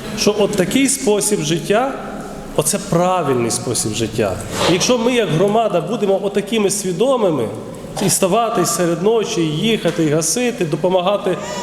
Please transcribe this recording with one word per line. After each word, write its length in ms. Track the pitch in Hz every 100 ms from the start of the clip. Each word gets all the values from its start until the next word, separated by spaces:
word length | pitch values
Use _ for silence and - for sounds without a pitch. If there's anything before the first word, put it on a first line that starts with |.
| - -
що 160 | 214 208
от 120 | 202
такий 380 | 208 180 262 269
спосіб 540 | - - 208 190 196
життя, 500 | 151 170 147 208 269 - - - - - - -
оце 220 | 147 196
правильний 720 | - 170 180 185 143 123 117
спосіб 440 | - 131 113 110
життя. 380 | 107 110 - 101 90 - - -
І 20 |
якщо 260 | 175 - 247
ми, 160 | 233
як 140 | 247 196
громада, 520 | 156 202 220 220 170
будемо 400 | 156 226 196 190
отакими 480 | 202 208 202 226 202
свідомими, 760 | - 185 170 254 254 196 147 107 - - - - - 196
і 40 |
ставати 560 | - 190 214 226 202 165
серед 360 | - 175 165
ночі, 380 | 196 233 202 165
і 160 | 160 151
їхати, 480 | 220 220 175 160
і 40 | 160
гасити, 560 | 151 165 247 247 240
допомагати 720 | 165 151 180 185 175 202 190 160 - -